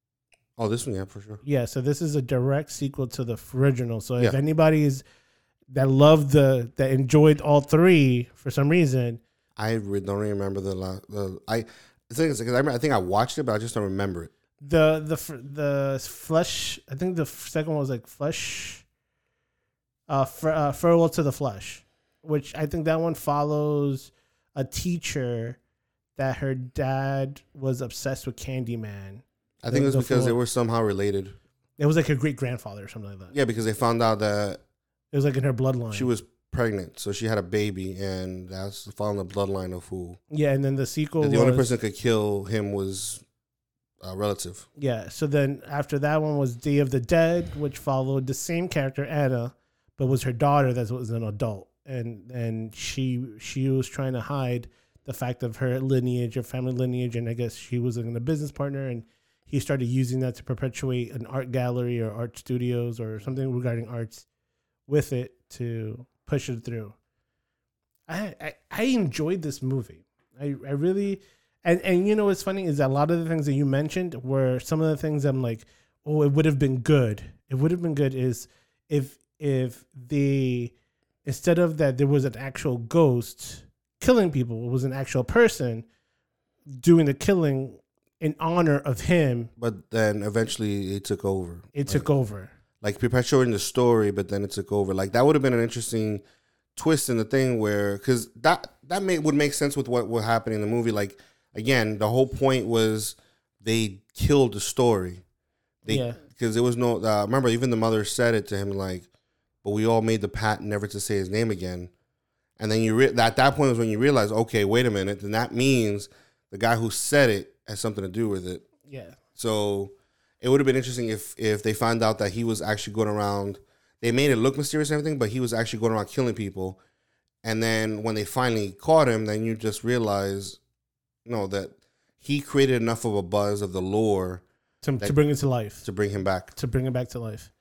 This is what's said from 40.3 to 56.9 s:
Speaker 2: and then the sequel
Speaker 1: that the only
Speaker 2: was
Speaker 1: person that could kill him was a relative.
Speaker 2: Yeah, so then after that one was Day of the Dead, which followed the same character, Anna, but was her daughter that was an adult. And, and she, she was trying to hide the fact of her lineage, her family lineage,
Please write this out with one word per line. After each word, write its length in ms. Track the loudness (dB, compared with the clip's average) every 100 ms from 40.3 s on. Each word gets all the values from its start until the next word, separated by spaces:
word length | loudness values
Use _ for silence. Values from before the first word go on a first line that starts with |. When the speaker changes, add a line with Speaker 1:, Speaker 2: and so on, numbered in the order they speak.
| -2 2
Speaker 2:
and 120 | 2
then 120 | 0 0
the 100 | -2
sequel 380 | -4 -4 0
Speaker 1:
that 60 | 2
the 80 | 4
only 140 | 6
Speaker 2:
was 180 | 4 2
Speaker 1:
person 80 | 0
that 20 |
could 140 | -2 -2
kill 480 | 2 2 2 -2
him 280 | -2 -2 -2
was 500 | -2 -4 -6 -10 -12 _ _ _ _ _ _ _ _
a 140 | -10 -4
relative. 500 | -2 -2 -8 -14 -20 -6
Speaker 2:
Yeah, 320 | -4 -4 -8
so 180 | -6 0
then 340 | 2 2 -2 -6
after 300 | -6 -4 -2
that 220 | 0 0
one 160 | 0 0
was 180 | -2 -2
Day 240 | 0 2
of 100 | 2
the 100 | 0
Dead, 560 | 2 4 4 2 -2 -6
which 220 | -6 -6
followed 480 | -2 -2 0 -2 -2
the 60 |
same 340 | -6 -4 -4 -2
character, 380 | -2 -2 -4 -4
Anna, 500 | 0 2 0 -4 -10 _ _ _ -2
but 100 | 0
was 160 | 2
her 100 | 0
daughter 400 | 0 2 4 2
that 160 | 0 -4
was 200 | -6 -4
an 120 | -4
adult. 440 | -4 -4 -6 -6 -14 _ -12
And, 440 | -8 -8 -12 -12
and 420 | -8 -6 -6 -8 -10
she, 480 | -8 -4 -2 -2 -6 -12
she 300 | -10 -4 0
was 180 | 0 -2
trying 260 | -6 -4
to 80 | -4
hide 460 | -4 -4 -2 -4 -8 _ _ _ -14
the 80 |
fact 300 | -8 -6 -6
of 140 | -8 -4
her 220 | -4 -2
lineage, 540 | 0 0 0 -2 -4 -6
her 80 |
family 280 | -8 -6 -4
lineage, 420 | -2 -2